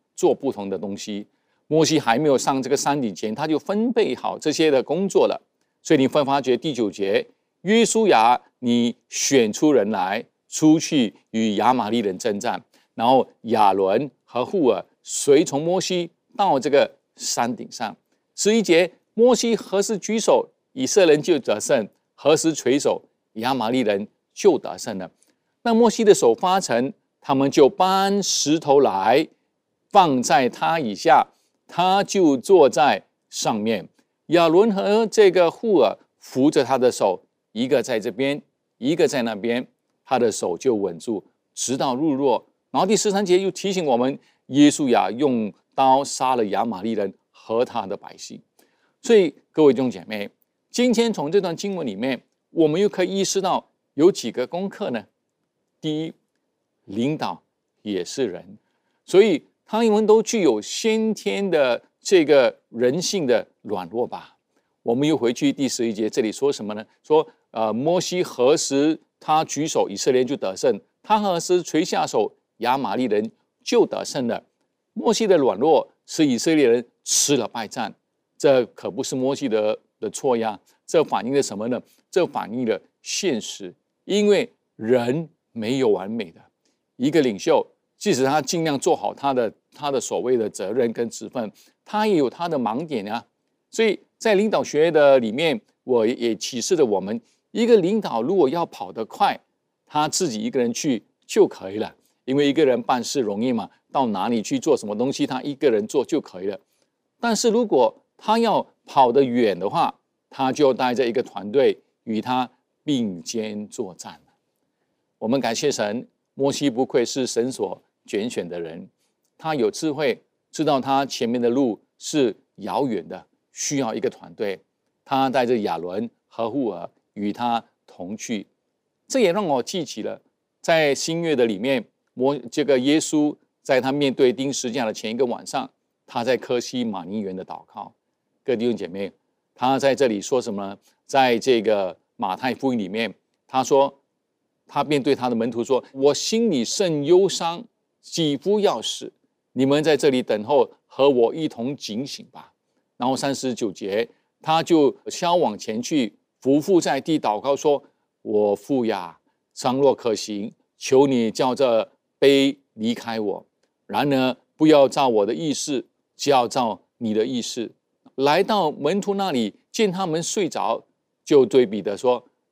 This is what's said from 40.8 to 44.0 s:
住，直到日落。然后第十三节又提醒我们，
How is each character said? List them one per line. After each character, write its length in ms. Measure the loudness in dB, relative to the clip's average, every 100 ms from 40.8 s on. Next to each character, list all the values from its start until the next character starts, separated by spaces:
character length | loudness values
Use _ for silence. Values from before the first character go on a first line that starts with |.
| -2 -6
住， 260 | -8 -8 -10 _ _
直 220 | -10 -6 -4
到 200 | -2 -2
日 180 | -2
落。 320 | 0 0 0 -4 _ _
然 100 | -2
后 60 | 0
第 100 | 0
十 120 | 0
三 160 | 0
节 140 | 2 2
又 100 | 0
提 200 | -4 -4
醒 120 | -2 0
我 100 |
们， 220 | 0